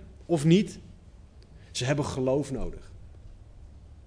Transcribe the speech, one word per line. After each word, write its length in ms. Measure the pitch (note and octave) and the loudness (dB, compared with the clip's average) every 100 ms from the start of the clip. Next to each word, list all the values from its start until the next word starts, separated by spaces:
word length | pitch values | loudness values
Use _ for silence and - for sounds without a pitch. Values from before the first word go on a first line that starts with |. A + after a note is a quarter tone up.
| - - - | -16 -12 0
of 200 | E3 D#3 | 4 8
niet, 340 | F#3 - - - - - - - - - - - | 8 6 -4 -16 -20 -20 -20 -20 -20 -20 -20 -10
ze 140 | - B2+ | -2 0
hebben 200 | C#3+ C#3 | 2 0
geloof 460 | C3+ C3 C#3 C#3+ | 0 2 2 0
nodig. 400 | B2 B2 - - - - - - - - - - - - - | -2 -4 -6 -12 -16 -18 -18 -18 -18 -18 -18 -18 -18 -20 -20